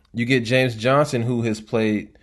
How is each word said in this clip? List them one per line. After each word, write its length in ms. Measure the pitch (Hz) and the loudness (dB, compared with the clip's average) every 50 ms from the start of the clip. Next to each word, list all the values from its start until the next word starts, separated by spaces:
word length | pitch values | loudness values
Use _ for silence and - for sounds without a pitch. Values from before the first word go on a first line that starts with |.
| _ _ - | _ _ -6
You 120 | 113 120 | -4 0
get 160 | 120 135 127 | 2 2 2
James 340 | 117 110 131 131 131 123 113 | 2 2 2 2 2 0 -2
Johnson, 460 | 107 110 127 135 143 151 143 135 120 | -2 0 2 2 2 2 0 0 -2
who 220 | 113 123 123 117 113 | -2 -2 -2 -2 -2
has 180 | 117 107 107 | -2 -4 -4
played, 560 | - - 123 113 110 107 107 101 - - - _ | -6 -4 -2 0 0 2 0 -2 -4 -6 -16 _